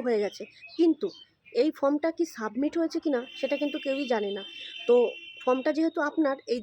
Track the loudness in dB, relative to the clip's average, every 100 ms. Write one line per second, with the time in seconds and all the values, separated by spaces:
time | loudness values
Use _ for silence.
0 | 2 0 0 -6 -16 -18 -8 2 2 2
1 | -2 -8 -20 _ -4 0 2 2 0 2
2 | 0 -2 -4 -4 -6 -2 -2 0 -2 -2
3 | -2 -2 -4 -6 -2 -2 -2 -2 -4 -2
4 | 0 -2 -2 -6 -10 -14 -14 -4 4 4
5 | 4 -2 -16 -4 0 2 2 2 0 0
6 | -2 2 0 0 -4 -2